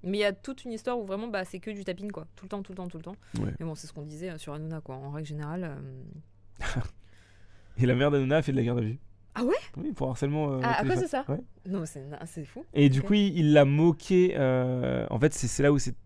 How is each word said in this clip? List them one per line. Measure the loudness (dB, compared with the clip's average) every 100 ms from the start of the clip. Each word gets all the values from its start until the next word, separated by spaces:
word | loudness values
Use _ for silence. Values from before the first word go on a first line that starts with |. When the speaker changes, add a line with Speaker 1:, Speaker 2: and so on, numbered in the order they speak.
Speaker 1:
mais | -2 0
il |
y |
a | 0
toute | 0 -10 -12
une | -10
histoire | -8 -4 -4
où |
vraiment, | -4 -6 -4
bah, | -6
c'est | -6 -10
que | -10
du | -8
tapping, | -8 -6 -8
quoi. | -10 -14 -18
Tout |
le | -12
temps, | -10
tout | -10
le | -10
temps, | -10
tout | -10
le |
temps. | -14 -16 -12 -6
Speaker 2:
Ouais. | -6 -6
Speaker 1:
Mais | -8
bon, |
c'est | -10 -14
ce |
qu'on | -14
disait, | -14 -12 -10
euh, | -10
sur | -12
Hanouna, | -10 -10 -10
quoi. | -12
En | -12 -10
règle | -10 -8
générale, | -8 -8 -8 -8 -10 -14 -14 -16 -18 -20 -20 -20 -8
euh. |
Speaker 2:
<laughs> | -4 -4 -6 -10 -20 -20 -20 -20 -20 -20 -16 0
Et | 2
la | 4
mère | 4
d'Hanouna | 4 4 2
a |
fait | 2
de | 0
la |
garde | 2 0
à |
vue. | -2 -4 -12 -20 -14
Speaker 1:
Ah | -4
ouais ? | 0 0 -4 -10
Speaker 2:
Oui, | -8
pour | -4 -4
harcèlement, | -2 -2 0 0
euh, | 0
Speaker 1:
Ah, | 2 2
à |
cause | 2
de |
Speaker 2:
téléphone. | 2 0 -2 -2
Speaker 1:
ça ? |
Speaker 2:
Ouais. | -6 -6 -16 -6
Speaker 1:
Non, | -6
mais | -6
c'est | -10
na-, | -12 -12 -12
c'est | -12
fou. | -12 -14 -4
Speaker 2:
Et | 6 6
du | 6
Speaker 1:
Ok. | 4
Speaker 2:
coup, |
il, | 4 4 4
il | 6
l'a | 8
moqué, | 8 6 4 4 2 4 6 4
euh, | 2 2 0 0 0 -2 -2
en | 2
fait, | 2
c'est, | 2 -4
c'est | 2
là | 4
où | 4
c'est | 2 -4